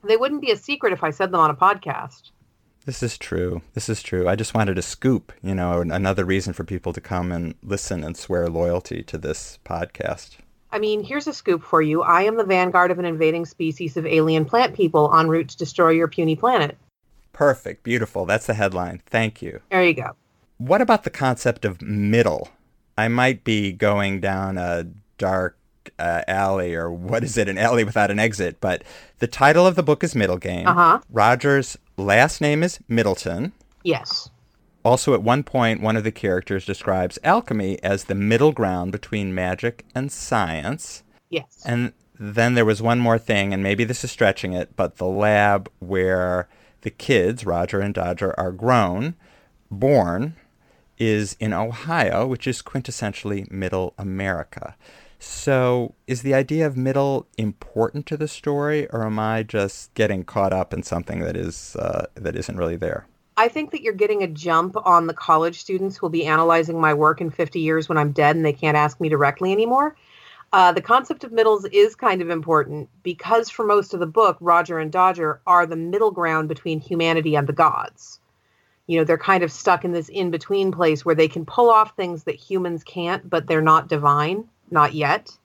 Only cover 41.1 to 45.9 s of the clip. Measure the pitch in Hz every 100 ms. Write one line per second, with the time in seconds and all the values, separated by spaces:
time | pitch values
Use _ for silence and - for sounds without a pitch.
41.1 | _ _ 165 - _ - 120 120 _ _
42.1 | _ 104 107 117 123 110 104 113 120 120
43.1 | 113 113 104 98 95 98 101 113 123 -
44.1 | - 104 98 95 92 - - 90 - 92
45.1 | 95 104 104 104 101 101 _ 90